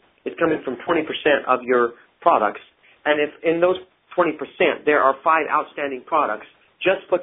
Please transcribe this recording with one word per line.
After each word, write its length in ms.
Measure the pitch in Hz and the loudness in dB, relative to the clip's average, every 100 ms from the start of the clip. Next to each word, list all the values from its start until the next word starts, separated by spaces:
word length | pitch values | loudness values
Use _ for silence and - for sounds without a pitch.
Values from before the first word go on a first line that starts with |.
| _ _ | _ _
is 100 | - - | -14 -4
coming 200 | 165 - | -2 -2
from 120 | - 123 | -6 -10
twenty 180 | - 165 | -4 -4
percent 440 | 156 131 151 139 - | -4 -4 0 0 0
of 140 | 127 | -2
your 300 | 123 127 117 - _ _ | 0 0 0 -4 _ _
products, 400 | 170 139 104 104 - _ _ _ | 2 2 0 -4 -16 _ _ _
and 160 | 151 151 | -2 0
if 100 | 147 - | -2 -4
in 160 | 170 165 | -2 2
those 160 | 180 180 - _ _ | 0 0 -8 _ _
twenty 180 | - 170 | -2 -2
percent 520 | - 135 - 175 - | -2 -12 0 0 0
there 140 | - 147 | 0 4
are 160 | 131 135 | 4 2
five 240 | 165 160 147 | 0 0 0
outstanding 520 | 156 143 - 143 127 - | -2 -4 -8 -8 -8 -4
products, 400 | 160 127 107 - _ _ _ | -2 0 -4 -10 _ _ _
just 240 | 175 190 - | -2 -2 -2
what 120 | 180 | -4